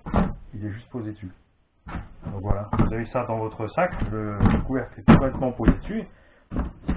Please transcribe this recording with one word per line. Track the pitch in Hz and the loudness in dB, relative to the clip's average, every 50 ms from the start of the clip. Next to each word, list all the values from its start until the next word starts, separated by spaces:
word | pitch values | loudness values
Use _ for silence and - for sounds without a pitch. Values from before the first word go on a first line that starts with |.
| - - - - - - - - - - - | -8 -2 0 0 0 0 -4 -8 -12 -14 -12
Il | 104 101 | -10 -8
est | 104 | -8
juste | 101 113 - - | -8 -10 -12 -12
posé | - 123 110 107 | -10 -10 -8 -8
dessus. | 104 101 104 90 - _ _ _ _ _ _ _ _ _ - | -10 -12 -14 -16 -16 _ _ _ _ _ _ _ _ _ -16
Donc | - - - - - - - - - - 98 95 | -12 -12 -10 -12 -12 -16 -14 -12 -10 -10 -4 0
voilà, | 101 101 101 - - - | 0 0 0 0 -2 2
vous | 107 110 110 110 | 4 4 4 2
avez | 113 117 | -2 -4
ça | - - 127 117 | -2 -2 -2 -2
dans | 113 110 | -2 -2
votre | 110 110 110 - - 110 107 | -4 -4 -6 -6 -6 -6 -4
sac, | - - 180 180 - - - 101 | 0 0 0 0 0 -4 -4 -4
le, | 107 110 107 104 104 | -4 -4 -4 -4 0
le | 101 101 - - - - | 4 6 6 6 4 0
couvercle | - 131 131 - - - - | -2 -2 -4 -4 -6 -8 0
est | 101 - | 6 8
complètement | 220 - 135 131 - - 131 127 120 | 8 8 6 2 0 0 -2 -2 0
posé | - 110 104 | 2 4 4
dessus. | 101 98 - - 208 226 190 - - - - _ _ _ _ - - - - - - - - | 4 2 0 -6 -6 -6 -8 -10 -16 -20 -20 _ _ _ _ -8 -4 -4 -4 -4 -6 -10 -4
Ce | - - | -4 -4